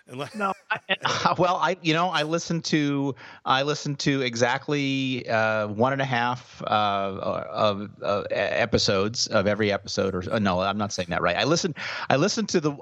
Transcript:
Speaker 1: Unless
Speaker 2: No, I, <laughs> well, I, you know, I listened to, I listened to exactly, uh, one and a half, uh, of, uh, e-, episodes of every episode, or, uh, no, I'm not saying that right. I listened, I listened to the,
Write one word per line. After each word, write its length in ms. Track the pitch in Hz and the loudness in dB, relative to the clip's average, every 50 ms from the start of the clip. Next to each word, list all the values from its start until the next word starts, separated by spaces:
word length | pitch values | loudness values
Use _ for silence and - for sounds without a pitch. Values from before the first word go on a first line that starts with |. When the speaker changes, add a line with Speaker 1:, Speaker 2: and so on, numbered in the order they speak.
| _ - | _ -14
Speaker 1:
Unless 260 | 127 127 143 - - | -10 -10 -10 -8 -6
Speaker 2:
No, 200 | 214 202 196 190 - _ - | -4 -2 -2 -4 -4 _ -6
I, 640 | 220 - - - 190 - - 143 - - - 180 175 | -6 -6 -4 -4 -4 -2 -2 -2 0 2 2 2 2
<laughs> 40 | - | 4
well, 180 | 180 175 185 | 2 2 2
I, 200 | 180 147 160 185 180 160 | 2 0 0 0 0 0
you 100 | 160 156 | 0 2
know, 160 | 165 175 185 | 2 2 2
I 140 | 165 156 147 | 2 0 0
listened 420 | 156 160 170 - - 170 165 - | 0 -2 -2 -2 -2 -4 -4 -2
to, 500 | - - 156 147 143 143 139 139 139 123 - - - - - - | 0 0 2 2 2 0 0 0 -2 -4 -6 -10 -20 -20 -6 -2
I 180 | - 131 131 139 | 0 2 2 2
listened 360 | 147 147 139 - 147 143 - | 0 -2 -2 -4 -6 -6 -2
to 220 | - 151 139 135 131 | 0 2 2 2 2
exactly, 1040 | 123 117 117 123 120 127 135 - - 151 147 139 135 135 135 131 131 131 123 - - | 0 0 2 2 2 2 0 -2 -2 -2 0 0 0 0 0 0 -2 -2 -4 -2 0
uh, 400 | 117 110 110 110 110 110 107 104 | 2 2 2 2 2 2 0 0
one 240 | 104 101 117 131 135 | 0 2 2 2 2
and 80 | 135 | 2
a 60 | 135 | 0
half, 560 | 135 131 117 120 123 123 123 - - - - - | 0 0 0 0 0 -2 -4 -8 -14 -14 -8 -2
uh, 20 | |
of, 1300 | - 110 107 107 104 101 98 98 98 95 95 - 98 92 87 - - - 113 107 107 101 98 104 95 - - - | 0 2 2 4 2 2 0 0 -2 -4 -4 -4 -2 -2 -4 -4 -6 -2 0 2 2 2 0 -4 -10 -10 -6 -2
uh, 220 | - 101 101 - - | -2 -2 -2 -2 -2
e-, 40 | - | -2
episodes 920 | - 101 92 - - 117 107 - 117 - - 104 95 98 107 120 - - | -2 0 0 0 0 0 2 2 0 2 2 2 2 0 0 -2 -4 -4
of 200 | - 113 107 95 | 0 0 0 2
every 240 | 101 104 101 110 101 | 2 0 0 2 0
episode, 440 | 98 98 - - - - 95 95 92 | 0 -2 -4 -6 -4 -2 -2 -2 -2
or, 180 | 90 90 - - | -4 -4 -4 -2
uh, 60 | 117 | 0
no, 220 | 101 98 90 90 | 0 0 0 0
I'm 180 | 95 98 98 104 | 0 0 -2 -2
not 140 | 107 101 - | -4 -4 -4
saying 180 | - 90 85 | -6 -4 -4
that 100 | 87 80 | -2 0
right. 160 | 80 87 87 | 0 2 2
I 80 | 90 107 | 2 2
listened, 320 | 131 165 165 - 185 147 - - - - - - - | 4 2 2 0 -2 -4 -6 -8 -10 -8 -4 0 2
I 80 | 123 | 4
listened 320 | 131 156 208 - - 214 - | 4 4 2 2 0 -2 0
to 100 | - 190 | 0 0
the, 140 | 147 151 143 143 | 2 0 -2 -2